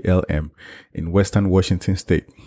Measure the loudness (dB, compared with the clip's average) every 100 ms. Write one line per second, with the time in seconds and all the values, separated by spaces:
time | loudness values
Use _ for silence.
0 | 2 0 0 -2 -4 -12 -20 -20 -16 -10
1 | -2 0 2 0 2 2 2 0 -2 -4
2 | 0 -2 -2 -14